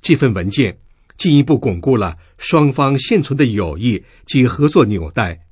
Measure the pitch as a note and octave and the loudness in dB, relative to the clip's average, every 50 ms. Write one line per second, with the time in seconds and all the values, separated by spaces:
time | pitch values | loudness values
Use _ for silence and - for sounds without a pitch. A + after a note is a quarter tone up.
0 | - - D#3 C#3 C#3+ B2+ G2+ F#2 F2 G2+ - C#3 B2+ G2 - _ _ - _ _ | 2 2 2 2 2 0 0 -2 -4 -4 0 0 -2 -2 -2 _ _ -20 _ _
1 | _ _ - - - F3+ D3 C#3+ C#3+ D#3 D3+ A2+ - - F#2 F2+ - C3+ C3 A2+ | _ _ -14 -4 0 2 4 4 4 2 0 0 0 -4 -4 -2 0 0 0 0
2 | G2+ E2+ E2 - _ _ _ _ - - - D3 D3 C#3+ C#3 - C#3+ C3+ C#3 C3+ | 0 -4 -6 -10 _ _ _ _ -6 -2 0 2 2 2 2 0 0 0 0 -2
3 | - - A#3 G3 C#3+ - C#3 C3+ D3+ A#2+ G#2+ G#2 F#2 E2 D2+ E2+ A2 B2 A2+ - | -2 0 0 0 0 -2 0 0 0 0 0 -2 -4 -4 -6 -4 -2 -2 -2 -2
4 | - _ _ _ _ - - C#3 B2 A#2+ - - D3 D3+ - F#3 B2+ G#2 G#2 F2+ | -6 _ _ _ _ -2 0 2 2 2 2 0 -2 2 4 2 2 2 0 -4
5 | D#2+ D#2 - A#2+ A2 F2 E2 E2 - _ | -4 -6 -4 -4 -4 -4 -6 -12 -18 _